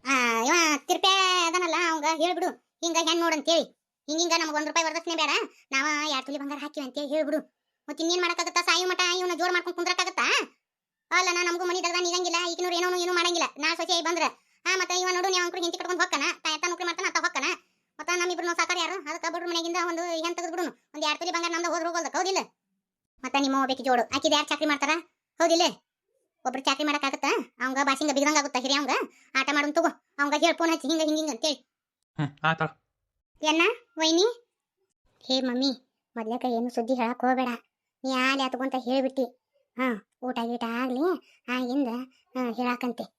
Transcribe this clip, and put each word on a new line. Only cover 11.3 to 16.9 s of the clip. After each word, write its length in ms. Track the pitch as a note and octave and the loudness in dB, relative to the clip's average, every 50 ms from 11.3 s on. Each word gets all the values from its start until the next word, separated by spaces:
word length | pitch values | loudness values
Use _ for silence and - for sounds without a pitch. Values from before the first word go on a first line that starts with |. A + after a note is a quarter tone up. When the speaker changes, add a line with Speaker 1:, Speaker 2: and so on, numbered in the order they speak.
| F4+ | 0
Speaker 1:
ನಾ 100 | F4 F4+ | 0 0
ನಮಗೂ 220 | F4 E4+ F4 F#4 | 0 0 -2 -2
ಮನಿ 140 | F4+ F4 F#4 | -2 -2 0
ದಗದ 180 | D#4+ F4 E4+ F4 | 0 0 0 0
ನೀಗಂಗಿಲ್ಲ, 360 | F#4 F4 F4 F4+ F4+ F4 E4+ E4+ F4+ F4 | 0 0 0 0 -2 0 0 0 -2 -2
ಈಗಿನವ್ರು 280 | E4+ F4 F4+ F4+ F4 | -2 -2 -2 0 0
ಏನೋ 180 | E4+ F4+ F4+ F4+ | 0 0 0 0
ಏನೂ 180 | F4+ F4 F4 F4+ | 0 0 0 2
ಮಾಡಂಗಿಲ್ಲ. 340 | F4 E4+ F4 F4 E4+ D#4 - - | 2 2 2 2 0 0 -2 -2
ನಾ 180 | - D4 D#4+ E4+ | -2 -2 -2 0
ಸೊಸೆ 180 | E4+ E4+ E4+ F4+ | 0 0 0 0
ಆಗಿ 80 | E4+ | 2
ಬಂದ್ರ, 220 | D#4+ D#4+ F4 E4 D#4 A#3+ - _ _ _ _ _ _ | 2 0 0 0 0 -2 -2 _ _ _ _ _ _
ಆ, 100 | E4+ F#4 | 0 0
ಮತ್ತ 160 | F#4+ F4+ F4+ | 0 0 0
ಇವ 180 | F4+ F#4 F4+ F#4 F4+ | 0 0 0 0 0
ನೋಡು, 160 | F4+ F4+ G4 | 2 2 2
ನೀವ್ 140 | F#4 F4+ F4 | 2 2 0
ಅಂಕ್ರು 180 | F4 F4+ F4 | 0 -2 -2
ಹೆಂಡತಿ 160 | E4+ E4+ F4 | -2 -2 -4
ಕಟ್ಕೊಂಡ್ 240 | F4+ F4 F4 F4+ D#4 | -4 -4 -4 0 0
ಹೊಕ್ಕನ, 220 | F4 F4+ - D4 C#4 F4 D#4+ - _ | 0 0 0 0 0 -2 -2 -2 _
ತಾ 60 | D#4+ | -4
ಎತ್ತ 160 | D#4 D4+ F4 F4 | -4 -2 -2 -4
ನೌಕರಿ 160 | F4 E4+ F4+ | -2 -2 -4
ಮಾಡ್ತಾನ, 200 | E4+ | -4